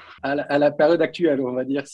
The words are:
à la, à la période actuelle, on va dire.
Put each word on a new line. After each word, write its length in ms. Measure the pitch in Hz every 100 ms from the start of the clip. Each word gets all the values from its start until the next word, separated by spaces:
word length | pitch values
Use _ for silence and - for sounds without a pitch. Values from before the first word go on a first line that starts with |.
| - -
à 120 | 135 143
la, 80 |
à 140 | 139 143
la 140 | 147
période 300 | 143 151 170
actuelle, 400 | 160 - 165 135
on 100 | 127
va 140 | 123 131
dire. 180 | 143 139